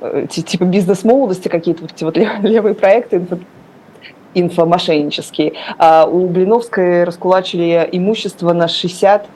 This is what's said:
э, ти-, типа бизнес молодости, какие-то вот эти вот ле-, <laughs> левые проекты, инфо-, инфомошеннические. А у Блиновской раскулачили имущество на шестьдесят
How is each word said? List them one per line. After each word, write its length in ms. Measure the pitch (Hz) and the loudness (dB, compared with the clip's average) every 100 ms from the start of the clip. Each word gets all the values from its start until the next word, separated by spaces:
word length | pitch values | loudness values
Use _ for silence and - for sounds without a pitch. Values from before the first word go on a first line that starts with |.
э, 240 | - 139 123 | -8 -6 -6
ти-, 140 | - | -8
типа 220 | 165 175 | -6 -2
бизнес 400 | 185 190 180 190 | 0 0 0 0
молодости, 440 | 220 262 254 185 - | 2 2 2 -2 -4
какие-то 360 | 170 170 165 | -4 -2 -4
вот 80 | 160 | -8
эти 120 | - | -8
вот 140 | 160 160 | -4 0
ле-, 100 | 208 220 | -2 0
<laughs> 60 | |
левые 320 | 214 220 208 | 0 2 0
проекты, 440 | 208 196 220 240 180 | 0 2 2 0 -4
инфо-, 220 | 175 175 - - - - - - - - - | -4 -8 -12 -20 -20 -20 -20 -20 -20 -20 -6
инфомошеннические. 1200 | 190 175 175 165 175 - 156 147 - - - 151 - - - | -2 0 0 2 2 2 0 -2 -6 -8 -4 -4 -4 -10 2
А 280 | 165 160 151 | 4 6 4
у 220 | 175 185 | 2 0
Блиновской 760 | 175 185 233 233 - 180 175 | 0 2 0 0 -2 0 2
раскулачили 840 | 175 175 185 185 190 175 170 170 160 | 0 -2 0 0 0 -2 0 0 0
имущество 600 | 180 185 220 202 - 170 | -2 -2 -2 -6 -4 -2
на 140 | 170 165 | 0 0
шестьдесят 600 | - 175 - 196 202 - | -2 -6 0 2 2 -2